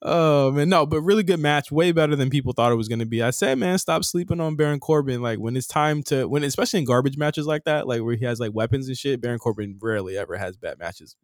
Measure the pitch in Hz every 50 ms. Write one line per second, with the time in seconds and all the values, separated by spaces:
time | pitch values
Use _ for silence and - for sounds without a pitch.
0 | - - 170 170 160 156 147 143 135 135 139 147 147 175 185 165 147 143 160 156
1 | 156 185 202 220 202 170 180 165 147 147 147 147 - - 143 156 175 180 170 160
2 | 156 151 151 139 131 131 131 143 127 127 123 - 117 120 120 113 110 110 117 117
3 | 113 110 117 113 113 123 123 - 196 - 131 254 208 180 180 190 - - 165 165
4 | 185 - - 175 175 - - 170 160 160 156 151 151 147 147 139 - - 156 151
5 | 139 135 127 120 123 117 113 104 107 117 123 131 120 - - 151 147 151 151 151
6 | 139 - 147 135 127 90 131 147 143 143 - - 247 - - 190 143 117 123 123
7 | 131 139 135 147 151 151 151 160 147 151 151 151 - 156 151 147 - 131 120 117
8 | 113 117 120 110 127 120 120 113 120 107 107 110 110 113 - 135 131 131 127 -
9 | - 139 135 120 117 120 120 113 - 117 107 107 104 101 98 98 107 113 110 104
10 | 95 92 95 101 98 - 87 98 98 92 92 - - 82 65 67 85 85 92 -
11 | - - - _